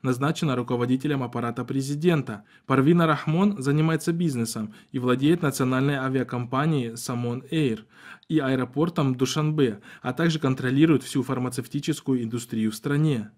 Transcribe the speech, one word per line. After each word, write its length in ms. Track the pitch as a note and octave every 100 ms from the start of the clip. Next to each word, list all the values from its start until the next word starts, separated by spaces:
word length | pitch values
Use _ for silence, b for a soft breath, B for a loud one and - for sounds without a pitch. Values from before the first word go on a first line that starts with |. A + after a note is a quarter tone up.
назначена 540 | C3 B2 C#3+ E3 D3+ B2
руководителем 640 | A#2+ B2 A#2+ C3 D3 C#3+
аппарата 420 | A#2+ B2 A#2+ A#2+
президента. 800 | A#2+ C3+ C3+ D3 F3 D#3+ C3+ G#2 b b -
Парвина 400 | C3+ C3+ F3 E3
Рахмон 560 | C#3 - D#3+ G3+ G3+
занимается 500 | C3+ D3 D#3+ D#3+ F3
бизнесом 640 | E3+ E3+ B2+ A2+ A2+ G#2+ B B
и 60 | C3+
владеет 460 | B2 B2 C#3+ E3+
национальной 500 | D#3 - B2+ C3 C#3
авиакомпанией 1040 | C#3 C3 C3 A#2+ B2+ A#2+ C3 D#3 D3+ A#2 A2+
«Самон 460 | - A#2+ A#2+ A#2+ -
Эйр» 340 | E3 C#3+ A2 - B B B _
и 100 | D#3
аэропортом 760 | C3+ C3 B2 C#3+ E3+ E3+ C#3 B2+
Душанбе, 640 | C3 - D3+ D#3 C3 G2+ B B
а 100 | B2+
также 280 | B2+ E3 D#3+
контролирует 640 | C#3 C3 B2+ C3+ D#3+ C#3
всю 200 | - C#3+
фармацевтическую 1000 | A#2+ B2 B2 B2 A#2 D3 C#3+ C#3+ - C3
индустрию 480 | A2+ A#2 A#2 A2+ A2
в 40 | G#2+
стране. 560 | D3 C#3+ D#3 B2+ G#2